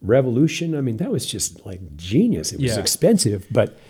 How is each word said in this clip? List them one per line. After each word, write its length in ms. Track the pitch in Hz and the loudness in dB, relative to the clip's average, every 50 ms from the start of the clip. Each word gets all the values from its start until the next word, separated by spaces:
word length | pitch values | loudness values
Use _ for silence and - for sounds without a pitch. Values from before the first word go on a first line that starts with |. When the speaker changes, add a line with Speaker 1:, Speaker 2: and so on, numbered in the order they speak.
Speaker 1:
Revolution, 720 | - 95 117 139 131 127 113 127 160 156 160 - 170 165 156 | 0 2 4 4 4 2 2 2 2 2 0 -2 -4 -4 -2
I 60 | 143 | -2
mean, 160 | 135 123 110 110 | -2 -2 -2 -2
that 120 | 180 277 | -2 -2
was 140 | 220 131 - | -2 -4 -4
just, 380 | - - 95 - - 85 - - | -6 -6 -6 -6 -6 -8 -12 -14
like, 320 | 104 92 90 95 73 71 | -14 -14 -12 -12 -14 -14
genius. 560 | 78 85 92 107 147 226 - - 82 76 - | -12 -6 0 2 4 4 4 2 -2 -4 -6
It 80 | - - | -4 -2
was 140 | 139 120 - | -2 -2 0
Speaker 2:
Yeah. 40 | - | 0
Speaker 1:
expensive, 680 | 92 - - - 156 202 233 180 - 107 104 95 - - | -2 -2 -2 2 2 4 4 4 2 2 0 -2 -4 -2
but 200 | 110 120 104 - | 2 2 2 0
it 60 | - - - - | -2 -14 -20 -20